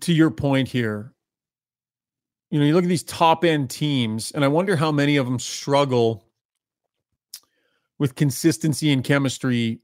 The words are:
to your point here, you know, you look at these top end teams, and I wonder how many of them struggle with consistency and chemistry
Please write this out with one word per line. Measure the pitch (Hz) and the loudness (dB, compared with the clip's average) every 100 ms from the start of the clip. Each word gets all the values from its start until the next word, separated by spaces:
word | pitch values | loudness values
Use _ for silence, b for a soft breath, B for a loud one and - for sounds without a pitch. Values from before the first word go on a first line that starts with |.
to | - | -2
your | 160 160 | 2 2
point | - 139 135 127 | 2 -2 0 -2
here, | 127 113 104 110 _ _ _ _ _ _ _ _ _ _ _ _ _ - | -2 -4 -6 -10 _ _ _ _ _ _ _ _ _ _ _ _ _ -4
you | 151 | 0
know, | 147 | 2
you | |
look | 170 | 2
at | 175 | 2
these | 185 | -2
top | - - 165 165 | -4 0 2 4
end | 170 151 127 | 2 0 -2
teams, | - 151 135 113 110 - | -4 -2 0 -2 -4 -6
and | 156 | -2
I | 139 | 0
wonder | 151 196 165 | 2 0 0
how | 160 | 0
many | 147 143 143 | 2 2 2
of | 123 | 0
them | 127 | -4
struggle | - - - 139 143 123 113 110 _ _ _ _ _ _ _ _ _ _ _ - _ _ _ _ _ - | -6 -10 -2 0 2 2 0 -2 _ _ _ _ _ _ _ _ _ _ _ -20 _ _ _ _ _ -4
with | 147 | -4
consistency | - 147 - 165 - 160 127 151 | 0 -2 2 0 0 -2 -2 0
and | 135 | 0
chemistry | 123 143 139 - 131 120 117 113 | 2 0 0 -4 -2 -2 -2 -4